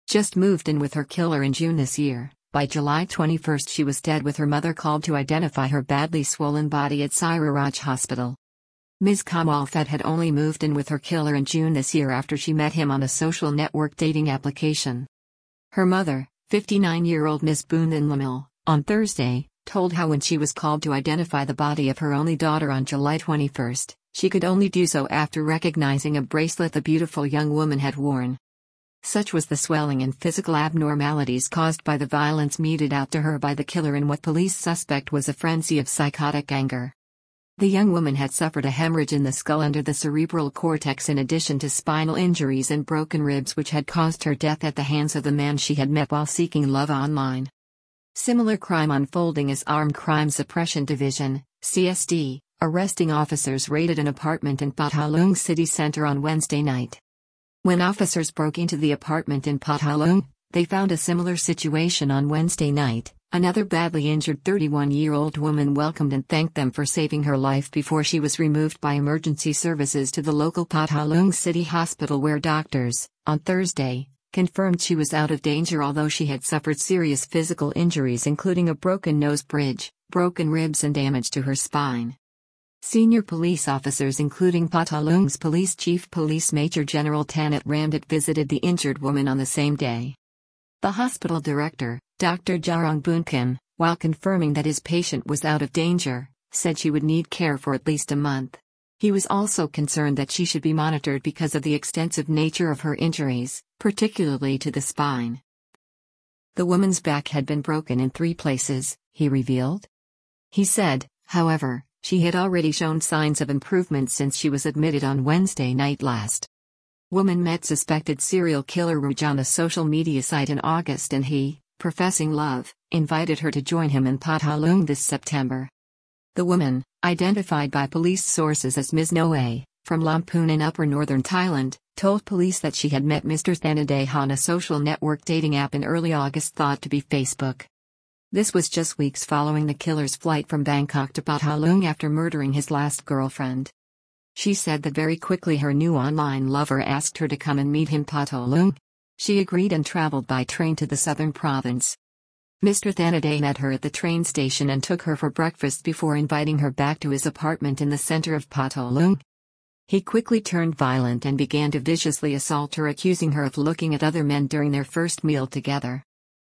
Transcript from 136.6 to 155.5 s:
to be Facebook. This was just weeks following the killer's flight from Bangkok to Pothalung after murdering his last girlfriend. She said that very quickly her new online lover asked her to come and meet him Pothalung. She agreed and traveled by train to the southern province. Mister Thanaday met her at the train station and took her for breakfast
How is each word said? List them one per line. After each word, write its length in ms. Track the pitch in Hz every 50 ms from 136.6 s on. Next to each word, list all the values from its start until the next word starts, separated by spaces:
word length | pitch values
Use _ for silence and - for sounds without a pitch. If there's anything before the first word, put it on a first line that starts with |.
| 151 143 143 - -
to 40 |
be 140 | 143 147 143
Facebook. 640 | - - 151 139 131 - - - 139 131 131 - - _ _ _ _ _ _ _ _ _ _ _ _ -
This 240 | - 196 208 - -
was 140 | 180 165
just 300 | - - 175 160 - -
weeks 260 | - 143 139 - - -
following 440 | - 156 147 147 151 151 151 151
the 60 | 147 143
killer's 440 | 143 - 170 156 151 143 135 -
flight 320 | - - 165 156 147 - -
from 120 | 160 147
Bangkok 520 | 139 147 143 143 143 143 - 143 135 135 -
to 80 | 156
Pothalung 640 | - - 147 143 151 147 151 151 156 165 185 196 190
after 240 | 160 151 - 160 151
murdering 420 | 151 156 165 170 160 147 139 135
his 180 | 135 147 139 -
last 360 | 156 143 147 143 - - -
girlfriend. 640 | - 143 135 135 131 - - 135 131 127 131 135 - - _ _ _ _ _ _ _ _ _ _ _ -
She 180 | - - 202 196
said 300 | - - 165 151 147 147
that 100 | 156 143
very 220 | 156 156 156 165
quickly 400 | 165 - - 185 175 - 170 156
her 180 | 143 143 143 139
new 220 | 143 160 170 165
online 540 | 135 127 143 156 156 147 143 135 135 135 131
lover 320 | 139 143 147 - 135 135
asked 380 | - - 139 143 - - - -
her 100 | 160 143
to 80 | 151
come 200 | - - 156 139
and 140 | 139 139 143
meet 160 | 147 151 160
him 160 | 143 156 147 147
Pothalung. 720 | - 156 147 139 - 143 123 120 123 139 165 185 196 143 - _ _ _ _ _ _ _
She 240 | - - - 202 196
agreed 320 | 190 - 180 180 190 202
and 140 | 180 156 143
traveled 420 | - - 175 156 151 139 135 -
by 160 | - 131 127 123
train 320 | - - - 165 160 156
to 100 | - 151
the 120 | - 143
southern 340 | 135 - 160 147 - 156 156
province. 640 | 143 - - 151 135 135 - 123 123 123 - - - - _ _ _ _ _ _ _ _ _ _ _ -
Mister 300 | 190 202 202 - - 208
Thanaday 480 | 190 - 170 170 175 156 143 151 151 147
met 200 | 147 143 139 131
her 120 | 139 135
at 100 | 135 131
the 80 | - 147
train 360 | - - - 170 170 170 170
station 460 | - - 156 135 131 - - 143 139
and 120 | 135 135 -
took 200 | - 180 175 -
her 120 | 165 151
for 140 | - 160 139
breakfast 560 | - - 160 165